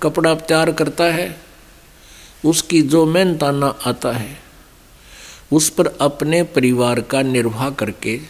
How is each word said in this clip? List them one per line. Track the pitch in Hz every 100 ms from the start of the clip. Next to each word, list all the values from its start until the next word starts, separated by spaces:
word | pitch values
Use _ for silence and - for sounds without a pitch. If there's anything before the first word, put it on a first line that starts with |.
कपड़ा | 156 160 160 160
तैयार | - 160 165
करता | 156 143 -
है, | 170 165 180 160 - - - - - - - - - - 156
उसकी | 160 - 165
जो | 139 160 160
मेहनताना | 175 185 156 143 143 139 - 123
आता | 120 123
है, | 120 107 - - - - - - - - - - - -
उस | 156 -
पर | - 160
अपने | - 143 - 151 170
परिवार | 170 147 127 123 120 117
का | - 135
निर्वाह | 135 127 117 110 135
करके | 139 104 - 107 123